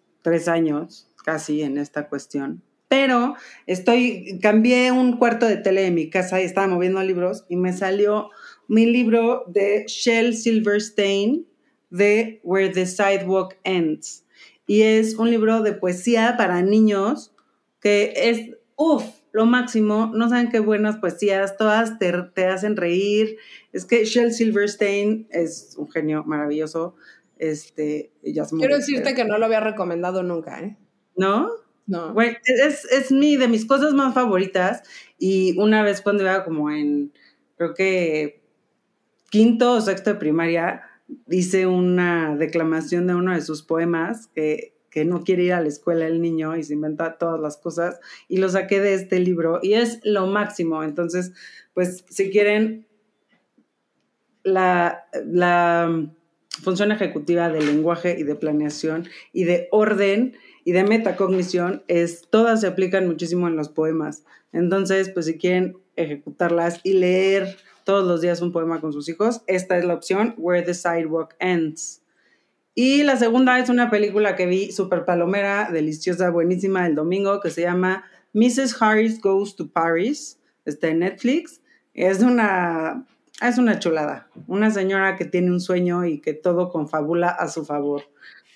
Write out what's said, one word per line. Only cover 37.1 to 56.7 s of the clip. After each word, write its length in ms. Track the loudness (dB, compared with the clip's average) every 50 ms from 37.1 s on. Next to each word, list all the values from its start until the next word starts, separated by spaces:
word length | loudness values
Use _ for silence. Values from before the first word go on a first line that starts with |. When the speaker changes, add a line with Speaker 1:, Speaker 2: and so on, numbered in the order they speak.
| _ _ _ _ _ _ _ _ _
Speaker 1:
creo 160 | -6 -6 -6 -2
que 680 | -2 -2 0 0 0 0 0 -2 -2 -4 -6 -8 _ _ _ _ _ _ _ _ _ _ _ _ _ _ _ _ _ _ -2
quinto 420 | 4 4 6 6 6 4 4 4 4
o 80 | 2
sexto 320 | 2 0 -2 -2 -2 -2 -2
de 60 | -2
primaria, 640 | 0 0 0 0 0 0 0 0 0 -2 -4 -6 -12 -20 _ _ _ -20 -20 -16 _ -2
hice 380 | -2 -2 0 0 0 0 2
una 680 | 2 2 2 2 2 2 2 2 2 0 0 -2 -2 -2
declamación 720 | -2 -2 -2 -2 -2 0 0 -2 -2 -2 -2 -2 -2 0
de 80 | 0 0
uno 180 | 0 0 0 -2
de 80 | -2
sus 220 | -4 -6 -8 -10 -6
poemas, 640 | -4 -2 -2 0 0 0 -2 -2 -4 -6 -10 -12
que, 480 | _ -6 -4 -2 -2 -2 -4 -6 -14 _ _ _ _
que 160 | -4 -2 -2
no 180 | 0 -2 -2 0
quiere 200 | 0 0 2 2
ir 100 | 0 0
a 80 | 0
la 60 | 0
escuela 400 | -2 -4 -4 -4 -2 -2 0 0
el 140 | -2 -2 -2
niño 340 | -2 -2 -2 -4 -4 -4 -6
y 80 | -6 -6
se 100 | -6 -6
inventa 440 | -6 -4 -6 -4 -4 -6 -6 -4
todas 220 | -4 -4 -4 -2 -4
las 180 | -6 -8 -8
cosas, 420 | -8 -10 -8 -6 -4 -4 -4 -6 -10 -18 -20 -20 -18 _
y 100 | -4 -2
lo 120 | 0 0 0
saqué 300 | 0 -2 0 0 0 2
de 140 | 2 2 0
este 260 | 0 -2 -2 0 0
libro, 400 | 2 0 0 0 0 0 0 0
y 120 | 0 2 2
es 260 | 2 2 0 -4 -4 -2
lo 240 | 0 0 0 0
máximo. 560 | 0 0 -2 -2 -4 -4 -4 -4 -2 -2 -4 -4
Entonces, 500 | -6 -4 -4 -4 -2 -2 -4 -4 -6 -10 -18 -20 -20 -20 -20 -18 _ -2
pues, 320 | -2 -2 -2 -4 -10 _ -12
si 200 | -4 -4 -2 2
quieren 580 | 2 2 4 4 2 2 0 0 -2 -8 -16 _ _ _ _ _ _ _ _ _ _ _ _ _ _ _ _ _ _ _ _ _ _ _ _ _ _ _ _ _ _ _ -2
la, 640 | 0 2 2 4 4 4 2 2 0 -2 -6 -14 -12 -10 -10 -6
la 840 | -2 0 2 2 4 4 4 4 4 2 2 2 0 0 -2 -4 -6 -10 _ _ _ _ _ _ -16 -14 -8 -4
función 280 | -4